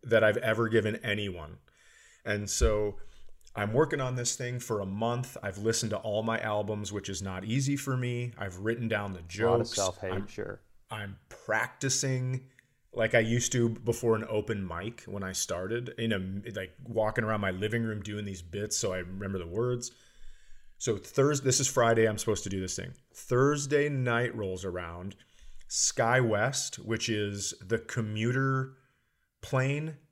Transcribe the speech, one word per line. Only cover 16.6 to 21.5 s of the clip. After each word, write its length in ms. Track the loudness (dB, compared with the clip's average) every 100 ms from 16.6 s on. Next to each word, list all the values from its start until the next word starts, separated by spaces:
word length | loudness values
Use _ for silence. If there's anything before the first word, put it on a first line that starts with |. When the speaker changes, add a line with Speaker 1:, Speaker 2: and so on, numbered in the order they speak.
| -8 -10 -4
Speaker 1:
walking 380 | 0 2 2
around 160 | 0 0
my 80 | 0
living 320 | 0 0 0
room 180 | 0 -4
doing 220 | -6 -6
these 160 | -6 -8
bits 340 | -8 -6 -4 -2
so 160 | -2
I 40 | -2
remember 400 | -6 -6 -4 -4
the 80 | -4
words. 440 | 0 0 0 -4 -14 -20 -14 -12 -12 -14 -16 -16 -6
So 180 | -2 -2
Thurs-, 440 | -2 2 4 4
this 180 | 2